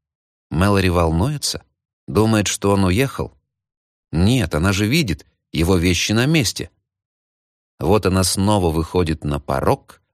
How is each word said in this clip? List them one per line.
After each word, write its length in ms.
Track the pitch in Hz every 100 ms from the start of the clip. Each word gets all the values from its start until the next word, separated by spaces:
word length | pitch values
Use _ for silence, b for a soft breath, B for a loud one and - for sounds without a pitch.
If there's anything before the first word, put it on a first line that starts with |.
| _ _ _ _ -
Мэлори 380 | 78 98 98 92
волнуется, 760 | 85 85 82 127 147 - - _ _ _ _ -
думает, 380 | 101 110 110 101
что 260 | - 101
он 120 | 98
уехал. 480 | 92 98 139 - 62 _ _ _ _ _ _ _ -
Нет, 420 | 76 98 131 92
она 180 | 76 98
же 140 | 95 107
видит, 400 | 165 120 73 - _ _
его 240 | 73 82 92
вещи 360 | 87 87 -
на 140 | 110 135
месте. 440 | 165 107 - - _ _ _ _ _ _ _ _ _ _ -
Вот 280 | 71 107 95
она 180 | 92
снова 460 | 92 - 98 104 87
выходит 540 | 80 78 90 80 78
на 140 | 73 71
порог, 640 | - 67 - 139 _ - _